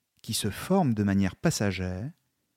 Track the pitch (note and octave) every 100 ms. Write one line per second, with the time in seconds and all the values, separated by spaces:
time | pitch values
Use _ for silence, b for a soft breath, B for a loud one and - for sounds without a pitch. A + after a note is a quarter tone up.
0 | _ _ - A2+ G#2+ - - G3 D3 A2
1 | G2+ G2 F#2+ - - - G2+ F#2 F#2 F#2
2 | B2+ - _ _ _